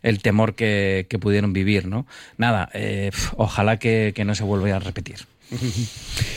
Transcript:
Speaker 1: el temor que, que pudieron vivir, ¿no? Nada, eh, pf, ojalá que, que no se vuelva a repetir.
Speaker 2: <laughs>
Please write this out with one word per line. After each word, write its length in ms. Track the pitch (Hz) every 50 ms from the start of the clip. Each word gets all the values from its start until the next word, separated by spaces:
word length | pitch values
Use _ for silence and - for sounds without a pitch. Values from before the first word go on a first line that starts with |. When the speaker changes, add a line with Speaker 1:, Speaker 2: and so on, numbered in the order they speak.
| -
Speaker 1:
el 180 | 117 107 98
temor 340 | - 113 101 107 110 110 -
que, 520 | - 113 107 104 101 98 98 95 95 92 -
que 100 | 120 98
pudieron 360 | 98 104 101 104 104 101 92
vivir, 320 | 98 92 101 104 98 92
¿no? 200 | 92 101 117 139 - - - - - -
Nada, 320 | - 113 120 113 98 90 - -
eh, 340 | 101 107 104 101 98 98 98
pf, 220 | - - - - - -
ojalá 400 | 113 98 - - 101 107 113 104
que, 340 | - 117 113 110 107 104 98
que 100 | - 104
no 80 | 101 104
se 100 | 101 110
vuelva 320 | 98 104 98 92 104 95
a 40 | 95
repetir. 360 | 95 - - - 85 - - - - _ _ _ _ -
Speaker 2:
<laughs> 60 | 117 123 131 120 92 113 117 104 - - - - - - - - -